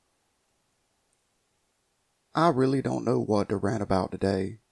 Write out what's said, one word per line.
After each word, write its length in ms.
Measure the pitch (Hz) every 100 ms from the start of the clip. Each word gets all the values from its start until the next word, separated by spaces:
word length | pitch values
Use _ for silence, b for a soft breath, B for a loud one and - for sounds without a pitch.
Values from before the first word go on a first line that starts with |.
| _ _ _ _ _ _ _ _ _ _ _ _ _ _ _ _ _ _ _ _ _ _ _ -
I 120 | 170
really 320 | 127 135 135
don't 240 | 123 127
know 140 | 113 123
what 300 | 110 104 101
to 80 | 98
rant 260 | 98 110
about 300 | 101 95 95
today. 480 | 92 98 95 98 110 _